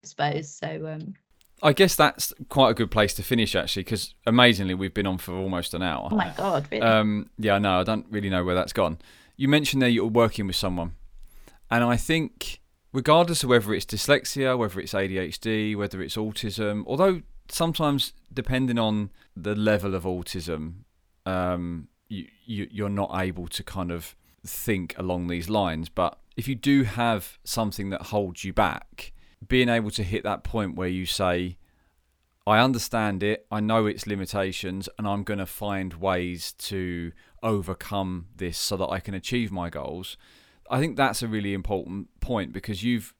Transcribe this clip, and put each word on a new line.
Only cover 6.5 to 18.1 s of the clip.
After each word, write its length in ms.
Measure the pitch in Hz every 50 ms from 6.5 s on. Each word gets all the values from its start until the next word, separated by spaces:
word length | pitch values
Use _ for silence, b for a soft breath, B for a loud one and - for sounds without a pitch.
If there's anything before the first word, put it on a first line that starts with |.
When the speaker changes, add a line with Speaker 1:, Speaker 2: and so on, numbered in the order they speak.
| 180 143 143 -
Speaker 1:
really? 120 | - - 117
Speaker 2:
Um, 480 | 113 110 110 107 107 104 104 - - _ -
yeah, 160 | 104 107 101
I 40 | 98
know. 220 | 104 101 92 90
I 40 | 92
don't 220 | 90 110 107 - -
really 180 | 107 104 101 98
know 160 | 95 92 90
where 100 | 90 90
that's 180 | 90 90 - -
gone. 260 | - 98 85 80 80 b b b b b b b
You 120 | b 131 135
mentioned 320 | 147 151 151 139 - 135
there 80 | 131 123
you're 180 | 120 113 92
working 400 | 113 107 120 117 110 - - 104
with 100 | 95 90
someone, 380 | - - 95 90 90 85 85 - - - - - - - b b b b b b b b -
and 120 | 117 117 120
I 140 | 120 120
think 640 | 117 - - 160 165 156 - - - - - - - _ _ _ _ _ _ -
regardless 500 | 135 123 - 151 165 175 170 170 147 -
of 80 | 127
whether 220 | 123 120 104 104 107
it's 120 | 90 -
dyslexia, 720 | - - 107 - - 143 143 - - - 139 135 131 127
whether 220 | 127 117 107 - 95
it's 160 | - - -
A 140 | 98 98 98
D 100 | 95 95
H 220 | 92 80 - -
D, 340 | - 113 110 107 107 107 107
whether 260 | 101 104 101 - 95 92
it's 140 | - -
autism, 680 | 110 107 110 107 - - 107 95 104 110 104 104 104 101
although 360 | - 127 139 185 196 190 170 147 - - - _ -
sometimes 640 | - - 170 165 156 - 160 147 143 139 - -